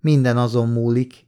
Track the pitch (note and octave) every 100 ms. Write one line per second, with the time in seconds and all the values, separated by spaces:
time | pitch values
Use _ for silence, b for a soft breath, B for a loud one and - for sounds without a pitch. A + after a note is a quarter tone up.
0 | D#3 D3 B2+ A#2 A#2+ A#2+ A#2 A#2+ A#2 A#2+
1 | B2+ -